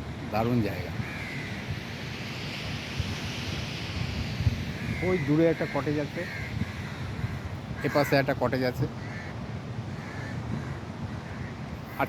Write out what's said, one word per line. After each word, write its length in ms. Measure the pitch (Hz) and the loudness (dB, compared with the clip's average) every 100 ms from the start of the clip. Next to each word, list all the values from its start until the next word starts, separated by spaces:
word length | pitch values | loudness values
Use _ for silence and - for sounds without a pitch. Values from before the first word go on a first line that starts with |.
| - - - | -6 -6 -2
দারুণ 260 | 107 113 123 | 2 4 4
জায়গা। 300 | 101 - - - - - - - - - - - - - - - - - - - - - - - - - - - - - - - - - - - - - - - - - - - | 4 0 -2 -2 -2 -4 -4 -4 -4 -4 -4 -4 -4 -6 -6 -6 -6 -4 -4 -4 -4 -4 -4 -6 -4 -4 -4 -4 -4 -4 -4 -6 -4 -2 -2 -2 -2 2 2 2 -2 -2 0 2
ওই 140 | 175 185 | 4 4
দূরে 260 | 139 151 165 | 6 8 8
একটা 140 | 160 160 | 6 2
কটেজ 220 | 143 135 147 | 2 2 2
আছে, 240 | 143 170 175 - - - - - - - - - - - - - - - | 0 -2 -4 -4 -2 -2 -2 -4 -6 -4 -4 -2 -2 -2 -4 -6 -4 -2
এপাশে 300 | 143 147 139 143 | 4 6 8 8
একটা 180 | 139 135 | 6 4
কটেজ 220 | 123 131 | 4 4
আছে, 220 | 127 123 120 - - - - - - - - - - - - - - - - - - - - - - - - - - - - - - | 2 2 0 0 -6 -6 -6 -6 -6 -6 -6 -6 -4 -6 -6 -6 -4 -4 -2 -2 -2 -6 -6 -6 -4 -6 -6 -6 -6 -6 -6 -6 -6
আর 80 | - | 0